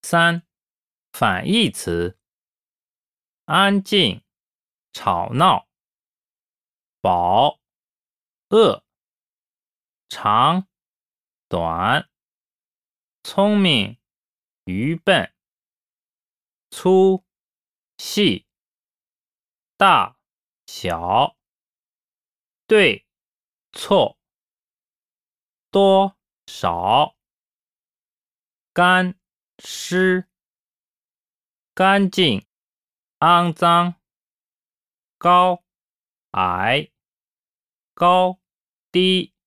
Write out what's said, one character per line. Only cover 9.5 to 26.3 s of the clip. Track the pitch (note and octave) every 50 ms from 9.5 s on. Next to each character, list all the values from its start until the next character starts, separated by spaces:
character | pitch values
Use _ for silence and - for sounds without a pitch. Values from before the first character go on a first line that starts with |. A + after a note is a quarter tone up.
| _ _ _ _ _ _ _ _ _ _ _ _
长、 | - - - G#2 G#2+ A2+ B2+ D3+ E3+ F#3+ F#3+ _ _ _ _ _ _ _ _ _ _ _ _ _ _ _ _ _
短。 | - F2 E2 E2 E2 E2 F#2 G#2+ B2+ D3+ - _ _ _ _ _ _ _ _ _ _ _ _ _ _ _ _ _ _ _ _ _ _ _
聪 | _ - - - G3 G#3 G#3+ G3+
明、 | G3 F3 C#3+ A#2 F#2+ G2+ A#2+ _ _ _ _ _ _ _ _ _ _ _ _ _ _
愚 | - F#2 G2 A#2 D3 E3
笨。 | E3 _ G#3 F#3 C#3 F2+ - _ _ _ _ _ _ _ _ _ _ _ _ _ _ _ _ _ _ _ _ _ _ _ _ _ _ _ _
粗、 | - - - F#3 F#3+ F#3+ F#3+ F#3+ F#3+ F#3 _ _ _ _ _ _ _ _ _ _ _ _ _ _ _ -
细。 | - - - G#3 G#3 D#3+ F#2+ - _ _ _ _ _ _ _ _ _ _ _ _ _ _ _ _ _ _ _ _ _ _ _ _ _ _ _
大、 | _ G3 F#3+ E3 A#2+ F#2 - _ _ _ _ _ _ _ _ _ _ _
小。 | - - - - F2+ E2+ E2 E2+ F2+ G2+ A#2+ C#3 - _ _ _ _ _ _ _ _ _ _ _ _ _ _ _ _ _ _ _ _ _ _ _ _ _ _ _
对、 | - A3 G#3+ F#3+ C#3 G2 - _ _ _ _ _ _ _ _ _ _ _ _ _ _
错。 | - - - - G3+ F3+ A#2 - - _ _ _ _ _ _ _ _ _ _ _ _ _ _ _ _ _ _ _ _ _ _ _ _ _ _ _ _ _ _ _
多、 | - G3 G3 G3 F#3+ F#3+ G3 G3 _ _ _ _